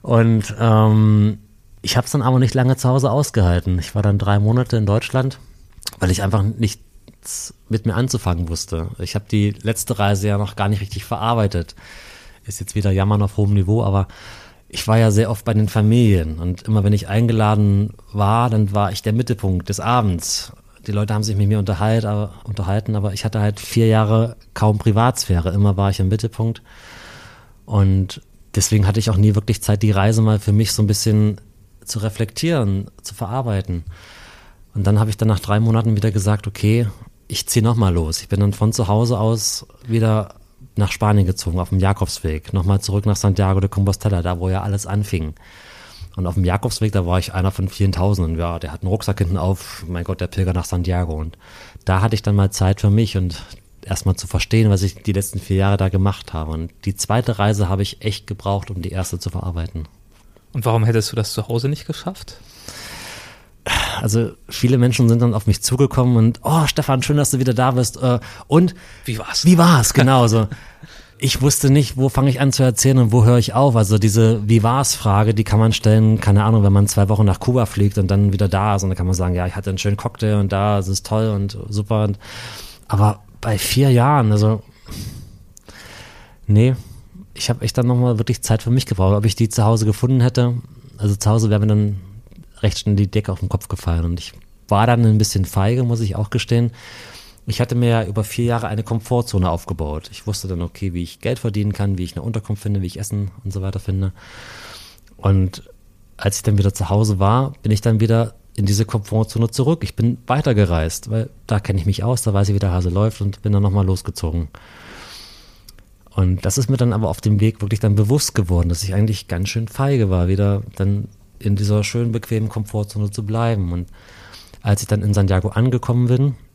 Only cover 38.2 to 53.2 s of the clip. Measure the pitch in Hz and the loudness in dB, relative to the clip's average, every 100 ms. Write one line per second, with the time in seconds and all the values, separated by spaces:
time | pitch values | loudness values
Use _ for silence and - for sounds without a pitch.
38.2 | - 101 101 98 110 110 101 104 117 117 | -4 0 0 0 -2 0 0 0 0 0
39.2 | 110 113 - - - - 120 113 110 107 | 0 0 -4 -8 -12 -20 -4 0 2 0
40.2 | 101 - - _ - - 101 - 107 104 | -2 -12 -20 _ -10 -2 -2 0 2 4
41.2 | 92 92 - 87 90 95 95 98 92 - | 2 0 -2 -4 0 0 2 0 -2 -4
42.2 | 82 78 - 98 90 98 - 101 104 101 | -6 -6 -4 -2 2 0 0 -2 0 0
43.2 | 101 95 95 95 98 - 101 95 107 95 | 0 2 2 2 0 0 0 0 0 0
44.2 | 87 90 92 95 92 98 - 101 101 92 | -2 -2 -2 -2 -2 -4 -2 -4 -2 -4
45.2 | 78 78 - - - - - - - - | -4 -10 -20 -20 -20 -20 -20 -18 -14 -6
46.2 | 90 87 90 95 123 - 110 101 87 90 | -4 0 0 0 -4 -2 -2 0 0 -2
47.2 | - 92 95 95 95 - 98 82 95 98 | -2 -2 -2 -2 -6 -2 -2 0 0 0
48.2 | 82 80 85 85 80 73 95 104 - 98 | -2 -2 -4 -6 -10 -8 -4 -2 -2 -2
49.2 | 87 92 90 95 - - 82 87 85 92 | -2 0 -2 -2 -6 -16 -8 -8 -6 -6
50.2 | 90 - 92 90 85 90 87 87 85 78 | -6 -2 -2 -2 -2 -4 -2 -2 -2 -6
51.2 | 78 - - - - - - 95 110 107 | -8 -12 -20 -20 -20 -12 -2 0 2 0
52.2 | - 101 98 - 95 98 104 104 110 98 | 0 2 0 2 0 2 2 2 2 -2